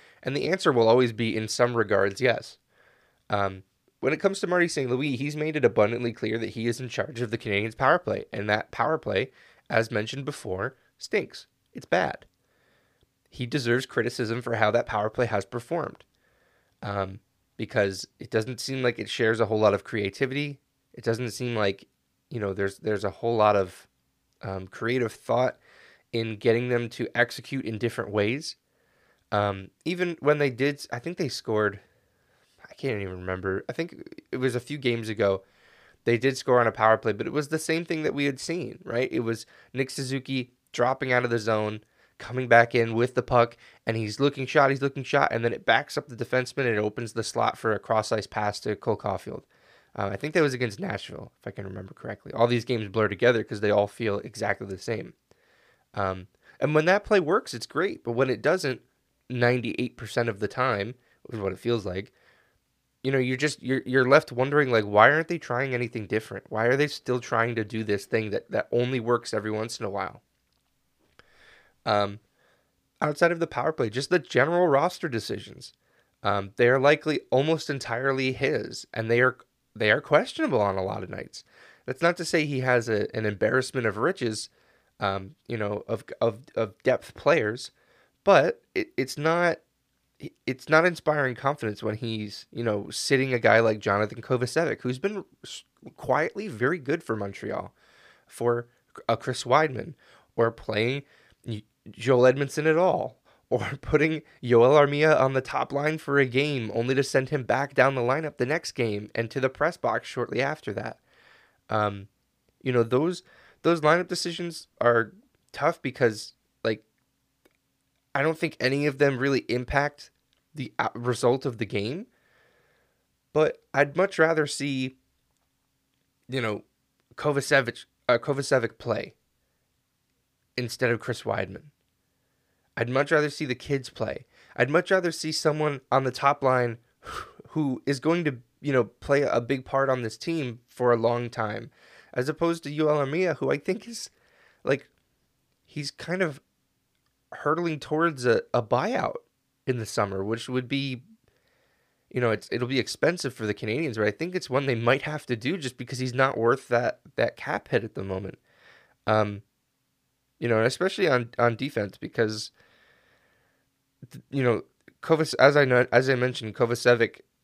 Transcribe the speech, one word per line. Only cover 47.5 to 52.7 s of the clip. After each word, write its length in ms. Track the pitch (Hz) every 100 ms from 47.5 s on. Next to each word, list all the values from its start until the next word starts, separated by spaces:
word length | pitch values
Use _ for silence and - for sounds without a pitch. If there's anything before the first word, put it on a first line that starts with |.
| 117
for 160 | 113
a 60 | 104
cross-ice 480 | - 110 107 107 -
pass 320 | 113 104 -
to 140 | 110 104
Cole 200 | - 104
Caulfield. 480 | 104 95 - - - _ _ _ _ -
Uh, 120 | 98
I 40 | 98
think 160 | 151 170
that 80 |
was 100 | 147
against 260 | 123 123 101
Nashville, 540 | 190 101 - - - _
if 60 | -
I 40 |
can 140 | 98 101
remember 280 | 98 95
correctly. 380 | - 113 104 -
All 160 | - 120
these 160 | 120
games 240 | 113